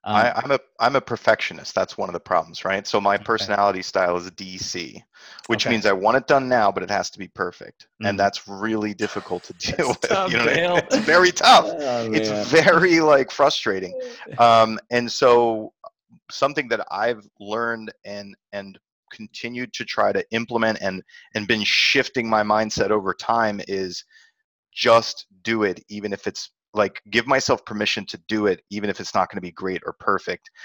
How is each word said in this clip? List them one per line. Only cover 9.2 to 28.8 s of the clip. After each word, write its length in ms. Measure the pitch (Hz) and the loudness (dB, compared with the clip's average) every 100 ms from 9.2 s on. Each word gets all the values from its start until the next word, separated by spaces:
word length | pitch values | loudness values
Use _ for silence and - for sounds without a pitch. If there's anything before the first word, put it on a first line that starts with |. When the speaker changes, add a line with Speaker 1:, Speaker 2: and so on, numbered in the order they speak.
| - 90 | -8 -10
Speaker 2:
to 100 | - | -10
<laughs> 60 | - | -10
deal 280 | - - 147 | -6 -2 -2
Speaker 1:
That's 20 | |
Speaker 2:
with, 200 | 208 - | -2 -2
Speaker 1:
tough, 220 | 196 185 | -2 0
Speaker 2:
you 60 | 117 | 0
know? 80 | 117 | 2
Speaker 1:
Dale. 320 | 147 175 175 | 2 2 0
Speaker 2:
It's 180 | - 269 | 0 0
very 340 | 214 170 180 | 4 6 4
tough. 320 | - 247 226 - | 4 6 8 6
Speaker 1:
Oh, 420 | 160 139 120 113 | -2 -4 -2 0
Speaker 2:
It's 160 | 107 110 | -2 0
Speaker 1:
man. 160 | 104 107 160 | -2 2 4
Speaker 2:
very, 380 | - 165 180 165 | 6 6 6 4
like, 280 | 156 139 131 | 6 4 4
frustrating. 640 | - 143 - 113 95 92 - - - | 2 2 2 -4 -4 -6 -10 -14 -16
Speaker 1:
<laughs> 200 | - - | -8 4
Speaker 2:
Um, 400 | 120 113 110 107 - | 6 8 6 2 -2
and 220 | 120 120 | -2 -2
so 600 | - 131 120 117 110 110 _ - _ _ _ _ | 0 4 4 4 -2 -8 _ -20 _ _ _ _
something 380 | - 139 147 123 | -4 -4 -2 -4
that 180 | 110 - | -4 -6
I've 380 | 98 117 110 104 - | -4 -4 -4 -10 -18
learned 520 | 101 110 117 113 107 - 104 | -8 -6 -4 -6 -12 -18 -16
and, 300 | 101 101 - _ | -14 -14 -20 _
and 260 | 101 98 95 _ _ - | -12 -12 -18 _ _ -20
continued 600 | - 107 - 120 123 123 | -18 -18 -12 -10 -8 -10
to 100 | - | -10
try 300 | 113 - 104 | -8 -2 0
to 100 | 98 - | 0 -2
implement 480 | 113 117 113 113 107 | -4 -2 0 0 0
and, 220 | 98 92 - - - 110 | -4 -6 -10 -20 -10 -6
and 100 | 101 | -2
been 200 | 113 104 | -2 0
shifting 640 | - - 139 127 127 113 | 0 2 2 0 -2 0
my 120 | 110 | 0
mindset 480 | 104 107 110 117 98 | 2 2 0 0 0
over 240 | 107 95 | 0 -2
time 460 | - - 117 110 101 - | -6 -2 0 0 -2 -6
is 380 | 98 92 90 - _ _ _ _ _ _ | -6 -6 -10 -18 _ _ _ _ _ _
just 540 | - 120 117 110 - - _ | -2 4 4 4 -10 -16 _
do 200 | 117 113 | -4 0
it, 200 | 104 90 - | 0 -2 -10
even 240 | 104 101 | -10 -8
if 120 | 98 104 | -6 -8
it's, 240 | - - _ _ 107 | -10 -12 _ _ -2
like, 260 | 101 - 104 | -2 -2 -4
give 160 | 113 117 | -2 2
myself 400 | 131 - 120 - | 0 2 -2 -2
permission 400 | 107 104 - 98 | -6 -4 -4 -8
to 120 | 85 - | -12 -6
do 180 | 107 104 | -2 0
it, 160 | 90 - | -2 -6
even 200 | 101 | -8